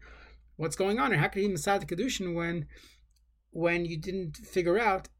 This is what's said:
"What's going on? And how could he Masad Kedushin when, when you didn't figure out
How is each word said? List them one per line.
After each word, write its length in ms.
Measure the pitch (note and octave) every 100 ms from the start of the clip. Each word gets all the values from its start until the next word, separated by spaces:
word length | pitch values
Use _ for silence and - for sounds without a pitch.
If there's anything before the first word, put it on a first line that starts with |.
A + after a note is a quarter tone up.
| - - - - - -
"What's 200 | D#3 -
going 240 | F#3+ A3+
on? 120 | C4+
And 100 | F3
how 60 | G3
could 160 | G3
he 60 | G#3
Masad 360 | F3 G3+ G3+ E3+
Kedushin 480 | F3 B3+ - F3+
when, 320 | E3+ E3+ E3+ C#3+ - - _ _ _ _ _ _
when 340 | E3+ E3+ F3 E3+
you 120 | E3
didn't 400 | F#3 F#3+ E3+ C#3+
figure 420 | A2+ F#3 E3+ G3
out 280 | A3 F#3+ -